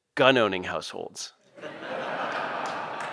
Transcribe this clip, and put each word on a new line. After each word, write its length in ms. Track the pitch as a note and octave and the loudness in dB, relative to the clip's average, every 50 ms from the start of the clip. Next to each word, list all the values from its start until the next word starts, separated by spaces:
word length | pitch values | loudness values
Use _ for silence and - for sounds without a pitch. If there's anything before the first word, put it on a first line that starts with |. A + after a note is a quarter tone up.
| _ _ _ | _ _ _
gun-owning 480 | - C3 C3 C3+ B2 A2+ G2+ F#2+ F2+ F#2 | 6 8 8 8 8 6 4 2 0 -2
households. 680 | F#2 F2+ D#2+ D2+ - - - - - - - - - - _ _ _ _ - | -2 -4 -4 -4 -6 -8 -8 -10 -10 -10 -10 -12 -12 -14 _ _ _ _ -14
<laughs> 20 | - - - - - - - - - - - - - - - - - - - - - - - - - - - - - - | -14 -14 -12 -10 -10 -8 -6 -6 -4 -4 -4 -4 -4 -4 -4 -4 -4 -4 -4 -4 -4 -4 -4 -4 -6 -6 -6 -8 -8 -8